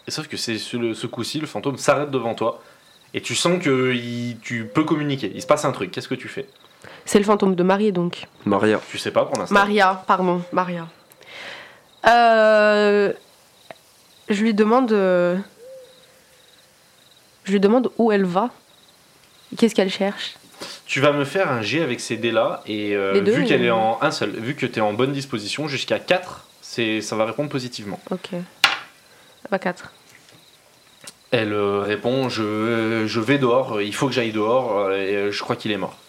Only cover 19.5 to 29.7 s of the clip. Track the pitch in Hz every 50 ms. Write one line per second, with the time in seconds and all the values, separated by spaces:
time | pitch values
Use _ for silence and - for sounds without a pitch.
19.5 | 208 - 233 214 - - 190 190 - - 190 202 - - - - - - - -
20.5 | - - - - - - - - - 139 135 147 143 147 139 - - 190 190 156
21.5 | 127 113 107 104 123 165 165 127 120 - - - 120 110 117 117 113 113 120 156
22.5 | - - - - 107 107 104 104 101 101 98 98 - 202 190 202 233 269 269 226
23.5 | - 123 120 120 113 110 110 110 110 - 139 151 147 - 113 104 - 107 113 127
24.5 | 147 - 131 120 - 113 107 104 104 113 131 139 143 139 135 - 127 107 104 98
25.5 | - - 151 147 139 117 - - 113 98 - - 180 185 - - - - - -
26.5 | _ _ - - - 123 117 110 110 107 104 - 113 107 - - 107 - 147 139
27.5 | 147 135 123 123 - - 104 101 87 - - - 196 180 - - 180 175 180 -
28.5 | - _ - - - - - - - _ _ _ - - - _ _ _ - -
29.5 | 196 190 - 185